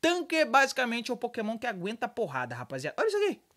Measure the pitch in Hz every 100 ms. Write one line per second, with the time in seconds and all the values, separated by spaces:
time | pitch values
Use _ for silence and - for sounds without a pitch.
0 | 320 359 330 320 294 262 269 - 247 233
1 | 233 233 240 233 214 226 247 190 180 226
2 | - - 202 131 123 120 123 135 143 -
3 | 440 403 403 240 _